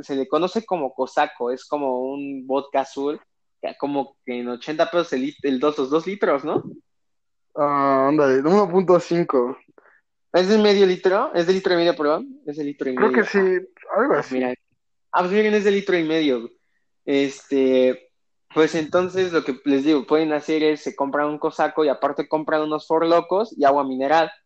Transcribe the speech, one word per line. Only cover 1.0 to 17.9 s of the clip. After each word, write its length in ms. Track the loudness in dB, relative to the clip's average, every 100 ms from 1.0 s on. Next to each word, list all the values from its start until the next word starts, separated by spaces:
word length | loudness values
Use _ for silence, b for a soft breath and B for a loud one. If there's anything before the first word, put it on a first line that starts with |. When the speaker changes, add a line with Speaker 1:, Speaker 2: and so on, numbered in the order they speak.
| -4 -2 -2 -2 -6
Speaker 1:
es 140 | -6 -8
como 340 | -6 -4 -4 -6
un 340 | -8 -10 -12 -4
vodka 340 | -4 -2 -4
azul, 400 | -4 -6 -6 -6 _ _ _ _
que 120 | -12 -8
como 380 | -6 -4 -6 _ -10
que 140 | -8
en 80 | -8
ochenta 420 | -10 -8 -2 0
pesos 220 | 0 -2
el 80 | -4
lit-, 160 | -4 -4
el 160 | -4 0
dos, 180 | 0 0
los 120 | -2
dos 160 | -2 -2
litros, 380 | -2 0 0
¿no? 180 | -2 -4 -4 -16 _ _ _ _ _ _ _
Speaker 2:
Ah, 540 | -2 0 2 2 4 2
ándale, 320 | 4 4 2
uno 280 | 4 2 4
punto 300 | 0 4 2
cinco. 560 | 4 -2 2 2 0 -4 _ _ b b _ _ _
Speaker 1:
¿Es 140 | 0 4
de 100 | 4
medio 260 | 4 6 4
litro? 460 | 4 2 2 0
¿Es 140 | 0 0
de 80 |
litro 180 | 0 2
y 40 | 2
medio, 180 | 2 2
perdón? 320 | 0 0 -4 -14 -12
Es 120 | -8
de 60 |
litro 260 | -8 -6 -6
y 40 |
Speaker 2:
Creo 140 | 0 2
Speaker 1:
medio. 120 | 2
Speaker 2:
que 40 | 0
sí, 80 | 2 2 0 -4 _ -6 -2
algo 180 | 2
Speaker 1:
Ah, 40 | 0
Speaker 2:
así. 160 | 0
Speaker 1:
mira. 180 | -4 -4 -6 _ _ _ _ _
Ah, 80 | -2
pues 120 | 0
miren, 220 | 2 2
es 100 | 2
de 60 | 2
litro 260 | 0 0 -2
y 80 |
medio. 460 | 0 0 0 -2 -4 -18 _ _ _ _ -4
Este, 1040 | 0 -2 -4 -4 0 2 4 2